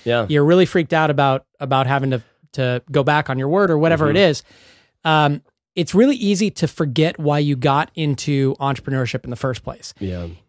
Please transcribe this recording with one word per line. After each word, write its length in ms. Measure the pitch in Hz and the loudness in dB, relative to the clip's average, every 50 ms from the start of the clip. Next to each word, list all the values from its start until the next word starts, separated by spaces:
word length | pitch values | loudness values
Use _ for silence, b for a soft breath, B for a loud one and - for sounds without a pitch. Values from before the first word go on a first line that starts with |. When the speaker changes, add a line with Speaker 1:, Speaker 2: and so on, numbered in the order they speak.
| b | b
Speaker 1:
Yeah. 220 | 117 117 120 110 95 | -2 0 0 0 0
Speaker 2:
You're 160 | 151 147 143 | 2 2 4
really 200 | 151 175 185 180 | 4 6 4 4
freaked 260 | - - 180 160 - | 4 2 -2 -2 0
out 180 | 170 156 156 151 | 0 0 2 2
about, 340 | 143 139 139 135 131 135 - _ _ - | 2 2 2 2 2 -2 -4 _ _ -10
about 300 | 143 131 135 131 131 127 | -4 -2 0 0 0 2
having 240 | 143 139 135 135 | 0 0 0 -2
to, 100 | 131 120 - _ _ _ _ _ | -4 -4 -6 _ _ _ _ _
to 300 | - 139 131 123 123 123 - - | -6 -4 -4 -2 -2 -4 -6 -2
go 100 | 139 147 | -2 0
back 260 | 135 151 147 151 156 - | 2 2 2 0 0 -2
on 80 | 131 | -4
your 120 | 131 131 139 | -4 -2 -2
word 200 | 165 196 202 180 | 0 2 2 2
or 80 | 165 | 2
whatever 320 | 147 160 165 165 147 156 143 | 2 2 2 2 2 2 2
it 60 | 147 | 4
Speaker 1:
Mm-hmm. 160 | 185 202 165 | 4 4 4
Speaker 2:
is. 120 | 147 - - b b b b b b b b b b b - | 2 0 -8 b b b b b b b b b b b -2
Um, 380 | 160 156 156 151 143 143 147 _ _ _ _ _ _ - | 2 2 4 4 2 0 -2 _ _ _ _ _ _ -6
it's 180 | 180 165 - | -6 -4 0
really 220 | - 190 240 285 277 | 2 4 4 4 2
easy 360 | 240 226 196 208 180 214 196 | 0 0 -2 0 0 0 -2
to 160 | - - 165 - | -2 -4 -4 -4
forget 500 | - - 165 143 120 156 156 165 - - | -4 -4 -4 -2 0 0 0 0 -2 -2
why 220 | 151 147 147 147 | -2 -2 0 0
you 160 | 147 147 143 | 0 -2 -2
got 340 | 127 123 147 135 147 160 - - | 0 0 2 2 2 0 -2 -4
into 580 | 165 156 147 135 - - 147 143 135 135 135 139 - | -4 -4 -2 -2 -4 -2 -2 -2 0 0 -2 -2 -2
entrepreneurship 640 | 139 139 135 - - - 139 131 127 117 - 123 - | -4 -4 -4 -6 -6 -6 -4 -4 -4 -4 -6 -8 -8
in 60 | 123 | -8
the 60 | 123 | -10
first 280 | - - 131 123 - - | -6 -6 -6 -6 -6 -10
place. 280 | 135 123 - - - - - | -14 -14 -14 -16 -18 -14 -10
Speaker 1:
Yeah. 300 | 101 95 90 87 87 82 85 - _ | -10 -8 -8 -8 -10 -12 -14 -18 _